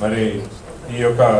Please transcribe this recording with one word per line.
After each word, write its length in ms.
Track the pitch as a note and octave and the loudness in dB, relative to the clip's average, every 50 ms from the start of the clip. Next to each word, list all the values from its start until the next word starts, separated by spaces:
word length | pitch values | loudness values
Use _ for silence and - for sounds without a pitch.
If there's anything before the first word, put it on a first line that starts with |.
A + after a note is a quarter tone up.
| G#2 | -2
మరి 220 | G#2+ A2+ A2+ A2 G#2+ G2+ G2 - - - - - - - - - B2 A#2+ | -2 0 0 0 -2 -2 -4 -8 -10 -14 -16 -16 -18 -18 -16 -12 -10 -4
ఈ 60 | A#2+ A#2+ | -2 0
యొక్క 160 | A#2+ A#2 A#2+ B2 A2+ G#2+ | 0 4 4 4 6 4